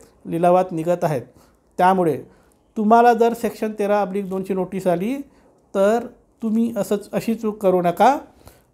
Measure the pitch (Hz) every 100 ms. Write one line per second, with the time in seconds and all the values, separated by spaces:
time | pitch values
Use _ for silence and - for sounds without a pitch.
0 | - _ - 165 175 180 185 165 160 175
1 | 175 143 - _ _ _ _ - 180 190
2 | 175 127 - _ _ _ _ - 214 233
3 | 240 226 233 233 214 - 220 214 202 208
4 | 196 190 196 190 190 190 180 190 185 170
5 | 202 277 285 _ _ _ _ 202 196 233
6 | 240 - _ _ 226 220 233 233 196 208
7 | 208 208 - 226 220 208 190 180 175 170
8 | 214 294 - _ - _ _